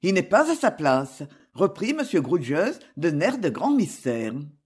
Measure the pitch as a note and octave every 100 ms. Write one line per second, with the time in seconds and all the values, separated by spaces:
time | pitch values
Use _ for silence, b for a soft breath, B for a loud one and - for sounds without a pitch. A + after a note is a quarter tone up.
0 | F3 F#3+ F3 A3 D#4 E4 B3+ - D3+ C3
1 | C#3 - C#3+ b b - F#3+ G3 A3 D4+
2 | C#4 F3 B2+ E3+ B2 D3 G#3+ F4+ B -
3 | E3 D3 F#3+ C4 F3+ G#2+ B3 C#4+ F3+ -
4 | C3 A#2 A2+ B2+ D3 _